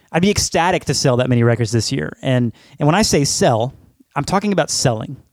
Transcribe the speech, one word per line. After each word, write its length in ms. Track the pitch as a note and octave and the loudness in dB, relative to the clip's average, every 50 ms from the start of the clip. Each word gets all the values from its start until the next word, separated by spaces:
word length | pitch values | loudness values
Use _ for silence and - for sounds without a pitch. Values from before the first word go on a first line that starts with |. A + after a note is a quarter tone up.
| _ _ | _ _
I'd 120 | - E3 F3+ | -4 0 0
be 80 | G#3 | 0
ecstatic 560 | G3 - - - - F3+ E3 F3+ F#3 D#3+ - | 0 0 -2 -2 0 0 0 0 0 -2 -2
to 80 | - C#3+ | -2 -4
sell 240 | - - C#3+ B2 A#2+ | 0 2 2 2 2
that 100 | B2+ B2+ | 2 2
many 140 | B2 A#2+ A#2 | 2 2 4
records 280 | A#2+ A#2 A2+ A#2+ G#2 | 4 2 2 0 0
this 220 | - A#2 G#2+ - C3+ | 0 0 0 0 -4
year." 240 | C#3+ D3+ - - - - | -4 -6 -6 -8 -8 -4
And, 280 | C3+ B2+ B2 B2 A2+ - _ _ - - - | -2 0 0 0 -2 -4 _ _ -18 -8 -2
and 80 | D3 | 0
when 80 | D3 E3 | 2 2
I 80 | G3+ A3 | 2 2
say 220 | - - D#3+ C#3+ | 2 2 0 0
sell, 500 | - - - G3 D#3 A#2+ G#2+ A#2 C3 - - _ _ _ _ _ _ - | 0 0 2 2 2 2 2 0 -2 -6 -10 _ _ _ _ _ _ -8
I'm 80 | C#3+ - | -8 -6
talking 300 | - F3 G3 G#3+ G#3 G3 | -2 -2 -2 0 0 0
about 160 | E3+ D3 - | 0 0 -2
selling. 520 | - - - C#3 A2+ A2 - - C3+ - - _ | -2 -2 0 0 0 -2 -4 -10 -12 -14 -18 _